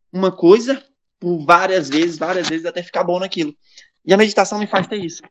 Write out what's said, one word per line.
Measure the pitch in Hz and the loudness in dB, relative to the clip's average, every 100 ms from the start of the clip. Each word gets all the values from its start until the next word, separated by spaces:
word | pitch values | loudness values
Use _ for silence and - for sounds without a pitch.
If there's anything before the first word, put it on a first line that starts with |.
| _ | _
uma | 185 190 | -2 -2
coisa | 185 170 214 240 269 _ _ _ _ | 2 6 6 4 -6 _ _ _ _
por | 175 170 143 | -6 -6 2
várias | 175 190 185 135 | 4 4 0 0
vezes, | 151 170 156 | 0 -2 -2
várias | 160 185 147 | -4 -4 -4
vezes, | 165 165 | -6 -6
até | 180 | -10
ficar | 175 175 | -8 -4
bom | 175 180 | -2 -2
naquilo. | 190 180 151 - _ - _ _ 151 | -4 -4 -6 -6 _ -20 _ _ 2
E | |
a | 196 | 4
meditação | 214 - - 208 | 4 2 0 -2
me | 208 | -4
faz | 196 175 | -4 -4
ter | 214 | -8
isso. | 170 - - | -10 -12 -20